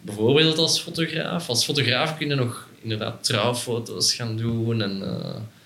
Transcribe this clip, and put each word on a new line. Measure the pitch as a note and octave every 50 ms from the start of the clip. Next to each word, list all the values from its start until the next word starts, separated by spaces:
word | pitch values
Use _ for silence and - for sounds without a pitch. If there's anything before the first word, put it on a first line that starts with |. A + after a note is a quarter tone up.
bijvoorbeeld | - G#2+ G2+ G#2 A2 A#2+ C#3 D#3 D#3+ D#3+ D#3
als | D#3+ E3 D#3 D#3+ -
fotograaf. | - E3+ E3 E3+ D#3+ - D#3+ D#3+ D#3 - F3 E3+ - -
Als | A#2+ - -
fotograaf | - C#3+ C#3+ A#2+ A#2 B2+ B2 D#3 D#3+ D#3
kun | - D3+ C#3+
je | C#3+
nog | C3+ A#2+ A2 - - - - - -
inderdaad | - A2+ G#2+ G#2 A2 A2+ - - -
trouwfoto's | - A#2+ G2+ G#2+ B2 A#2+ - - B2 A2+ - A2 - G2 F2+ - - -
gaan | - A#2+ A2+ A2
doen. | A2 A2+ A#2 A#2 A2+ A2+ A#2 A#2 A2+
En, | G2+ G2 G2 G2 -
eh, | - - - - - - - G#2+ - - - -